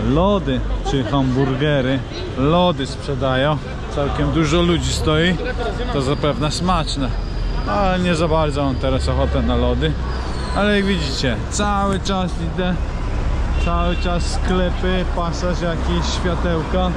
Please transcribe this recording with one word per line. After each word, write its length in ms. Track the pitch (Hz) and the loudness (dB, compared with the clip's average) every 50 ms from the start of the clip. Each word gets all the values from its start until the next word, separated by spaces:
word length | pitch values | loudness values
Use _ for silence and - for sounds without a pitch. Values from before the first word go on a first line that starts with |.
| 107 117 135 | 2 2 2
lody 460 | 160 185 202 208 190 147 139 127 120 113 - - - - - | 4 4 4 2 2 0 0 -2 -2 0 -2 -4 -4 -2 -2
czy 140 | 143 135 123 | -2 0 0
hamburgery. 920 | - 139 139 131 131 123 135 139 131 131 127 147 151 147 139 123 131 139 135 113 - - - - - - 123 | 0 0 0 2 2 2 2 2 0 0 0 0 2 2 2 2 0 0 -2 -4 -6 -8 -8 -8 -6 -4 0
Lody 480 | 135 151 165 175 180 175 156 135 135 | 2 2 4 4 4 2 2 0 -4
sprzedają. 680 | - - - - 147 139 123 135 131 127 127 139 151 151 135 - - - - - - - | -6 -6 -8 -6 -4 -4 -2 0 0 2 2 2 2 0 0 -4 -6 -8 -8 -8 -6 -4
Całkiem 380 | 147 143 135 - 151 147 147 | -2 -2 -2 0 0 0 0
dużo 300 | 131 160 160 143 165 175 | 2 2 2 2 2 2
ludzi 300 | 170 175 170 147 127 - | 4 4 2 2 0 0
stoi. 420 | - - - 160 151 156 170 180 175 165 240 240 254 - 240 269 - - 247 - | -2 0 0 2 2 4 4 2 2 0 -2 -4 -4 -4 -4 -4 -4 -4 -4 -2
To 100 | - 139 | -2 0
zapewne 480 | 127 131 147 - - - 139 - 147 151 | 0 0 0 0 0 0 0 0 -2 -2
smaczne. 580 | - - 170 185 180 165 147 - - 143 131 117 - - - - - - - - - - - 185 | -2 -2 0 0 2 0 0 -2 -2 -2 -2 -2 -2 -2 -4 -4 -4 -2 -2 -2 -2 -2 -2 0
Ale 300 | 202 208 196 185 185 180 | 0 2 2 2 2 2
nie 160 | 180 180 170 | 2 0 2
za 140 | 151 170 156 | 2 2 2
bardzo 360 | 160 160 156 151 131 143 143 | 2 2 2 0 0 0 0
mam 100 | 139 131 | 0 0
teraz 340 | - 139 135 131 127 - - | 0 0 0 0 2 0 0
ochotę 340 | - 135 139 131 - 135 | 2 2 2 2 2 0
na 140 | 120 120 123 | 2 2 2
lody. 360 | 120 123 123 123 123 147 160 151 - - - - - - - - - - - - | 2 2 2 2 2 0 0 0 -2 -2 -4 -4 -4 -4 -4 -4 -4 -4 -2 0
Ale 200 | 190 202 208 208 | 2 2 2 2
jak 80 | 202 196 | 2 2
widzicie, 520 | 196 196 175 147 139 - - - 127 110 101 - - | 2 0 0 0 -2 -2 -2 0 -2 -2 -2 -4 -4
cały 500 | - - 208 208 202 196 196 196 196 180 | -2 -2 0 0 0 0 0 0 0 0
czas 320 | - 196 196 185 185 170 - 170 165 160 156 | 0 -2 0 0 0 -2 -2 -2 -4 -2 -2
idę. 200 | 180 180 180 175 170 - - - - - - - - - - - - - - - - - | -2 0 0 0 0 -2 -2 -2 -4 -2 -2 -2 0 0 0 0 0 0 0 2 2 2
Cały 320 | 170 170 175 175 175 175 | 2 2 2 2 0 0
czas 260 | - - 175 175 170 - - | 0 0 0 0 0 0 0
sklepy, 720 | - - - - 185 185 185 180 - - 196 185 185 185 175 - - | -2 0 0 2 2 2 2 2 0 0 0 0 0 0 0 0 -2
pasaż 440 | 175 170 170 - - 180 180 175 - | -2 -2 -2 -2 -2 -2 -2 0 0
jakiś, 460 | 175 170 160 156 - 175 175 170 147 - - - | -2 -2 -2 -2 -2 0 0 0 -2 -2 -2 -2
światełka. 680 | - 180 170 151 - 175 170 160 151 - 196 185 185 180 175 | -2 -2 0 0 0 0 0 0 -2 0 0 0 0 0 -2